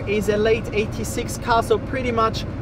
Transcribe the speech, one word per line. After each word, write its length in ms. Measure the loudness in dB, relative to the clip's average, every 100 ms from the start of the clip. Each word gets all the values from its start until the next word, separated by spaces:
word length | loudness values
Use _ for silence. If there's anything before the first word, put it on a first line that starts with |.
| 4
is 220 | 0 2
a 80 | 2
late 320 | 2 2 0
eighty-six 680 | -2 -2 -4 -4 -4 -4 -4
car, 220 | 2 2
so 180 | 4 0
pretty 320 | 0 -4 0
much 320 | 2 2 0 -6 -6